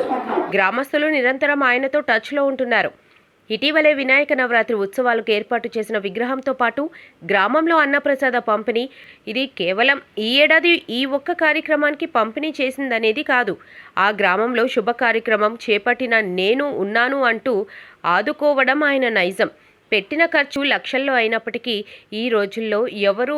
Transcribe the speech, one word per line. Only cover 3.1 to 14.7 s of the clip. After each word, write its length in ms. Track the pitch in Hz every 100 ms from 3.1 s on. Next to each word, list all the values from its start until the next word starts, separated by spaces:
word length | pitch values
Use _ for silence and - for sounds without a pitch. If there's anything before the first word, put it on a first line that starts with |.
| _ _ _ -
ఇటీవలే 420 | 214 277 311 302
వినాయక 400 | 277 262 269 285
నవరాత్రి 420 | 269 247 233 220 220
ఉత్సవాలకు 560 | 196 262 247 226 220
ఏర్పాటు 380 | 208 214 233 233 226
చేసిన 200 | 214 214
విగ్రహంతో 560 | 196 196 247 262 269
పాటు 360 | 262 233 254 311 - - _ 165
గ్రామంలో 520 | 202 202 302 330 320
అన్నప్రసాద 540 | 285 285 294 269 269
పంపిణీ, 580 | 240 233 214 220 226 262 - - - -
ఇది 180 | 226 269
కేవలం 560 | - 180 190 262 285 - -
ఈ 240 | 220 269
ఏడాది 400 | 302 320 339 339 -
ఈ 160 | 233 269
ఒక్క 260 | 277 277
కార్యక్రమానికి 760 | 349 320 302 302 302 294 294 330
పంపిణీ 480 | 233 220 254 311 294
చేసిందనేది 600 | 262 262 269 226 220 226
కాదు. 340 | 294 247 220 165 - - - -
ఆ 120 | 196
గ్రామంలో 580 | 208 196 185 233 233
శుభ 240 | 254